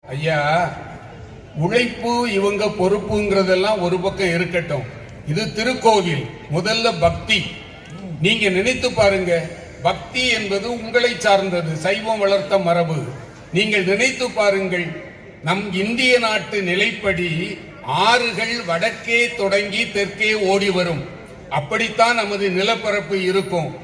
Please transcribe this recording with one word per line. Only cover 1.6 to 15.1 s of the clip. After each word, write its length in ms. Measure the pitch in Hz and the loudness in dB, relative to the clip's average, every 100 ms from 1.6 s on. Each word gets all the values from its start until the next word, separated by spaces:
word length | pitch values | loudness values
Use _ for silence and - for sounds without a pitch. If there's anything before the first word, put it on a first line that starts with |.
| 170 233 240 202 226 240 240 | 0 2 0 -2 -2 0 2
இவங்க 320 | 196 202 202 208 | 2 2 2 -2
பொறுப்புங்கிறதெல்லாம் 1120 | - 185 202 - 214 208 196 185 185 202 214 | 2 2 2 0 0 2 2 4 4 4 2
ஒரு 200 | 175 180 | 0 0
பக்கம் 340 | 185 190 185 | 0 0 0
இருக்கட்டும். 500 | 170 170 175 160 143 117 - - - - | 0 0 -2 -2 -6 -6 -12 -16 -14 -4
இது 180 | 160 208 | -2 -2
திருக்கோவில், 800 | 170 233 254 226 208 170 143 117 - - | -2 -2 2 4 4 2 -2 -4 -10 -4
முதல்ல 400 | 151 185 226 226 175 | -2 0 2 2 4
பக்தி. 440 | 170 - - 214 - - - - - 165 190 147 | 2 2 0 0 0 -10 -16 -18 -16 -14 -12 0
நீங்க 280 | 175 226 208 | 0 2 2
நினைத்து 420 | 185 220 254 247 | 2 0 0 -2
பாருங்க, 560 | 190 202 196 175 170 160 - - - | 4 4 4 2 0 0 -10 -16 -2
பக்தி 460 | 160 190 - 247 254 | -2 -2 -4 -2 2
என்பது 440 | 226 208 196 226 | 2 0 -2 -2
உங்களை 440 | 240 220 240 240 233 | -6 0 2 2 2
சார்ந்தது, 580 | 214 196 190 175 165 156 | 4 4 4 -2 -2 -2
சைவம் 440 | 185 208 220 220 | 0 0 0 0
வளர்த்த 380 | 196 196 196 196 | 2 2 2 2
மரபு. 460 | 175 175 165 156 113 - - - - | 2 2 2 -2 -6 -10 -16 -18 -4
நீங்கள் 300 | 170 214 208 | 0 2 2
நினைத்து 480 | 185 202 254 254 247 | 2 2 0 0 -4
பாருங்கள், 540 | 220 208 196 190 175 170 170 - | 2 2 2 0 -2 -4 -8 -14